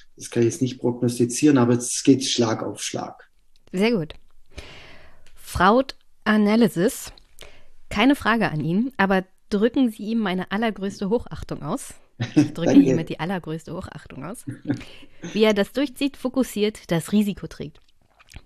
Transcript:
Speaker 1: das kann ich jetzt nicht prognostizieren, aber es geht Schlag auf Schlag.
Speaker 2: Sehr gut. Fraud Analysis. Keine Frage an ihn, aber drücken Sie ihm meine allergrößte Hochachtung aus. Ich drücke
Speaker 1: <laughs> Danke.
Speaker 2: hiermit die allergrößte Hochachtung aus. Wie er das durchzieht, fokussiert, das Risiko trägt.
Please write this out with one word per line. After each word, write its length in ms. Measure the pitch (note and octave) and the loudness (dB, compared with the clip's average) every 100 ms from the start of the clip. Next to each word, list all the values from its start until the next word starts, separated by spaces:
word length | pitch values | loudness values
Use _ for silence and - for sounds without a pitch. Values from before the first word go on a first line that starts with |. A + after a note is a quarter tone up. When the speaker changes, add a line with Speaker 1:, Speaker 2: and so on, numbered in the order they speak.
| - - | -20 -18
Speaker 1:
das 140 | - | -6
kann 140 | A#2+ | 0
ich 60 | A#2 | 0
jetzt 120 | - | 0
nicht 160 | B2+ - | -4 -2
prognostizieren, 800 | B2 A#2+ B2 - A#2+ - D3+ C#3 | -4 0 -2 0 -2 2 4 6
aber 160 | A#2+ | 4
es 300 | A#2+ - - | 2 0 -2
geht 200 | - B2+ | 4 4
Schlag 380 | - - A2+ A2+ | 4 0 0 0
auf 180 | - - | -6 -8
Schlag. 480 | - - - - - _ _ - - | -8 -8 -10 -14 -20 _ _ -20 -10
Speaker 2:
Sehr 180 | F3+ A3 | -2 0
gut. 220 | A#3 - - - - - - - - - - - - - | 0 -4 -10 -20 -20 -18 -18 -18 -20 -20 -20 -20 -20 -18
Fraud 600 | - - - F3+ A#3+ C4+ - - - | -18 -10 2 4 4 2 -6 -20 -6
Analysis. 840 | - G#3+ G#3 A3 A3+ - G3+ - - - - - - - - - - | 2 4 4 6 4 4 0 -2 -12 -18 -20 -20 -20 -18 -18 -18 -8
Keine 260 | G#3 B3 C#4+ | 2 4 4
Frage 340 | C4 A#3 F3 | 2 2 0
an 100 | D3+ | 0
ihn, 320 | D3+ F3+ C4 - | 0 0 -2 0
aber 260 | F#3+ F#3+ F#3 _ - | 2 2 0 _ -4
drücken 420 | G#3 A3+ B3+ B3+ | 0 2 4 0
Sie 120 | G#3+ | 0
ihm 140 | G#3+ A3+ | -4 -2
meine 340 | G#3 F#3 - | 0 -2 -4
allergrößte 560 | G3 A#3 G3+ G3 G3 G3 | -2 -2 -2 -8 -6 -2
Hochachtung 540 | A#3 - - - D3+ | -2 -2 -10 -10 -8
aus. 320 | C#3+ G#3+ - - - _ - | -6 -6 -8 -18 -20 _ 0
Ich 180 | - D3+ | 2 2
drücke 140 | - E3 | 0 6
Speaker 1:
<laughs> 60 | |
Danke. 80 | C#3 | 6
Speaker 2:
hiermit 260 | - E3 D#3+ | 6 4 -2
die 100 | - | -6
allergrößte 560 | D#3+ F#3+ D#3+ D#3+ - | -4 -4 -6 -10 -10
Hochachtung 500 | E3+ - - - C#3 | -12 -12 -16 -18 -16
aus. 200 | C#3+ G#3+ - - - B2 - - - - F3 | -14 -14 -14 -14 -6 -6 -6 -20 -20 -16 -8
Wie 100 | G3 | 2
er 120 | G#3+ | 2
das 180 | G#3 G3+ | 2 0
durchzieht, 460 | - C#4+ - C#4 - | -2 -4 -2 -4 -4
fokussiert, 720 | - C4 A#3+ - G#3 G#3+ - | -4 -2 -2 0 -4 -4 -4
das 220 | E3 - | -4 0
Risiko 340 | G#3 G3+ F#3+ D#3+ | 0 0 -2 -10
trägt. 340 | - D#3 - _ _ _ _ _ - | -12 -14 -14 _ _ _ _ _ -20